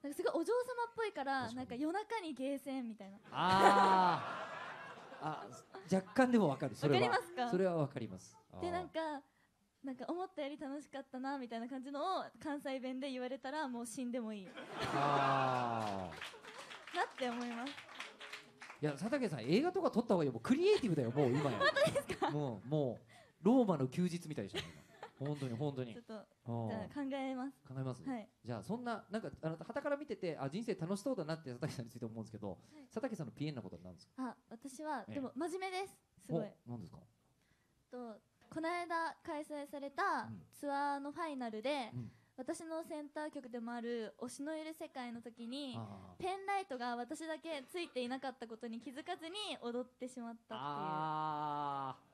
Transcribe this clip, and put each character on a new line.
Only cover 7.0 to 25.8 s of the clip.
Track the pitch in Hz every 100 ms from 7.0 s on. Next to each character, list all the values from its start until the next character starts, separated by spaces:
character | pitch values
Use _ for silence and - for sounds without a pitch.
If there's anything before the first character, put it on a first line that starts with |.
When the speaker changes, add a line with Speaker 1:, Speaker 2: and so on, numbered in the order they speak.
Speaker 2:
は。 | -
Speaker 1:
わ |
か | -
り |
ま | 349
す |
か？ | 349 240
Speaker 2:
そ | 180
れ | 190
は | 170
わ | 139
か | -
り | 110
ま | 92
す。 | - - _ 92
Speaker 1:
で、 | 349
Speaker 2:
あ |
ー。 |
Speaker 1:
な | 349
ん | 359
か、 | 320 320 285 - _ _ _ _ _
な | 277
ん | 254
か | 240
思 | 349
っ | 370
た | -
よ | 277
り | 294
楽 | 294 285
し | 277
か | 269
っ |
た | 269 254
な | 269 277
み | 240
た | 226
い |
な | 240
感 | 262
じ | 254
の | 277 339 359
を | - -
関 | 311 285
西 | 285 262
弁 | 254 262
で | 277
言 | 254
わ | 247
れ | 262
た | 262
ら | 302 285
も | 240
う | 233
死 | 277
ん | 247
で | 247
も | 220
い | 214
い。 | 185 - - - -
Speaker 2:
あ | 143 143 143 139 135 131 127 120 113 110 98 90 82 - - - - - - -
ー。 | 349
Speaker 1:
<laughs> |
な |
っ | 480 -
て | 254
思 | 240
い | 240
ま | 233 262
す。 | 285 - - - - - - - - - -
Speaker 2:
い |
や、 | 147
佐 | 139 196
竹 | 285 233
さ | 151
ん、 |
映 | 113 185
画 | 330
と | 370
か | 339
撮 | 202
っ | 233
た |
方 | 190
が |
い | 147
い |
よ。 |
も | 120
う |
ク | -
リ | 269 370
エ | 427
イ |
テ | 226
ィ |
ブ | 156
だ |
よ、 | 117
も | 131 135
う |
今 | 135 151
や。 | 110
Speaker 1:
<laughs> |
本 | 571 571
当 | 640
で | -
す | - -
か？ | 381
Speaker 2:
も | 151 143 104
う、 | 117
も | 156 135 110 - - - _
う、 |
ロ | 180 262
ー | 226
マ | 160
の | 131
休 | 151 180
日 | 175 156
み |
た | 147
い |
で | 98
し |
た | 381
ね、 | - - - - - -
今。 | 135
本 | 147
当 | 131
に、 | 113
本 | 151
当 | 135